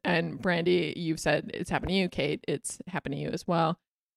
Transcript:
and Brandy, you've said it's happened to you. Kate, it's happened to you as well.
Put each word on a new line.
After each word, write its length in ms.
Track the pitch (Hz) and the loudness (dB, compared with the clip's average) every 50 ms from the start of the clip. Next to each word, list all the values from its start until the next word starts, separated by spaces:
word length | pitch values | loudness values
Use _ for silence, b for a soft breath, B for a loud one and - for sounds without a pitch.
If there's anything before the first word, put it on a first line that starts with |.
| - | 0
and 340 | 180 175 170 170 165 156 - | 0 2 2 2 0 -4 -2
Brandy, 540 | - 185 175 170 170 175 180 180 165 151 - | 0 0 0 2 4 4 4 4 4 0 -2
you've 240 | - 175 160 160 160 | -2 -2 -2 -2 0
said 300 | - 156 151 - - - - | 0 2 2 0 0 -4 -6
it's 160 | - 175 - | -6 -4 -2
happened 180 | 180 143 - - | -2 -2 0 2
to 60 | 185 | 2
you. 140 | 196 190 180 | 2 2 2
Kate, 340 | - - 139 147 151 - - | 0 0 0 0 -2 -2 -2
it's 300 | - 156 135 - - - - - | -2 -2 -2 -4 -6 -10 -10 -10
happened 280 | - - 156 - 139 139 | -8 -6 -6 -4 -4 -4
to 60 | 143 | -4
you 80 | 147 147 | -4 -4
as 180 | - 170 - | -4 -4 -2
well. 320 | - 175 165 165 156 175 - _ _ _ _ _ _ _ | 0 2 2 2 2 0 -2 _ _ _ _ _ _ _